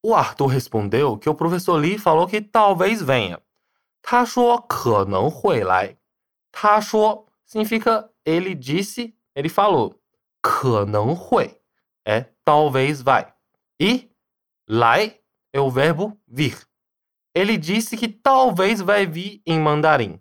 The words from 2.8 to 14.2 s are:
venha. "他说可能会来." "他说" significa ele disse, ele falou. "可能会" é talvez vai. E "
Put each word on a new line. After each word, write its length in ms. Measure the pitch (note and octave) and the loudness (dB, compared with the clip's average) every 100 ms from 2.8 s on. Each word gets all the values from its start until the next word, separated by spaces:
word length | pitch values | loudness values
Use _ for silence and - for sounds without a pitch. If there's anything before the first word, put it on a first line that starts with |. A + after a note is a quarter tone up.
| F#3+ A3+ | 0 -2
venha. " 360 | C#3+ C3 G2 E2+ _ _ _ _ _ _ | 0 0 0 -8 _ _ _ _ _ _
他 220 | - A#3+ | -2 0
说 380 | A#3+ - A#3+ A#3+ | 0 0 2 2
可 420 | - - A#2+ G#2 | -2 -4 0 2
能 260 | G2 F#2+ B2 | 2 0 -2
会 320 | - G3+ C#3+ | -2 -2 0
来." " 360 | F#2 F#2 G2 - _ _ _ _ _ | 2 0 0 -8 _ _ _ _ _
他 260 | - G#3+ G#3+ | -2 2 2
说" 480 | G#3 G#3+ G#3+ G#3+ _ _ _ | 2 0 0 0 _ _ _
significa 640 | A3 G#3+ A3+ A3+ A3+ A3+ _ | -6 -2 -2 0 -2 -4 _
ele 320 | - E3 F#3 E3 | -2 -2 -2 -10
disse, 580 | B2+ D#3+ G3 - A#3 _ _ - | -4 -4 -4 -8 -12 _ _ -8
ele 140 | D3+ | -4
falou. " 500 | - G#3 E3 G#2+ - _ _ _ _ | 0 2 2 0 -6 _ _ _ _
可 440 | - - C3 A2 G2+ | -4 -2 0 0 0
能 280 | G#2 G#2+ | -2 -2
会" 480 | F3 - A3+ - - _ _ _ _ - | -4 0 0 0 -8 _ _ _ _ -2
é 260 | G#2+ A#2+ _ - | -2 -2 _ 0
talvez 560 | D3+ D3+ C3 C3+ D3 | 2 2 0 0 -2
vai. 320 | B2+ B2 - _ _ _ _ _ | 0 0 0 _ _ _ _ _
E " 320 | G3 B3+ - _ | 0 0 -4 _